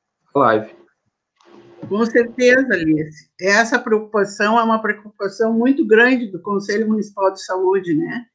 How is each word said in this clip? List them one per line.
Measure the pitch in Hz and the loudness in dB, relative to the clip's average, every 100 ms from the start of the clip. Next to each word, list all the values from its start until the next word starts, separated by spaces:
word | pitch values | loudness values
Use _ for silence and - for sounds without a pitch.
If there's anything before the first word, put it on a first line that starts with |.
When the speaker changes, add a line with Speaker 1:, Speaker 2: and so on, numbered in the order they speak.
| _ _ _ | _ _ _
Speaker 1:
a | 143 | 2
live. | 123 110 - - _ _ _ _ _ _ _ - - - 123 | 2 2 -2 -18 _ _ _ _ _ _ _ -20 -20 -20 -8
Speaker 2:
Com | 196 226 | -2 0
certeza, | 247 233 - 247 254 262 | 2 0 2 4 4 2
Alice. | 185 160 156 156 - _ _ | 0 0 0 -2 -10 _ _
Essa | 180 202 226 254 | 0 2 2 0
preocupação | - 214 214 214 196 - 208 233 | 0 -2 0 -2 -2 -2 0 2
é | |
uma | 226 220 | 2 0
preocupação | 220 208 - _ 196 - 226 | -2 -6 -10 _ -10 -2 0
muito | 226 240 277 220 | 2 2 0 2
grande | 214 247 254 233 | 4 4 2 -4
do | 180 | -10
Conselho | 196 202 196 208 220 | -6 -6 -4 -4 0
Municipal | 214 196 - 190 | -2 -4 -2 -2
de | 196 | -2
Saúde, | - 185 185 190 175 | -8 -2 0 0 0
né? | 151 - 233 240 | -2 -2 -8 -14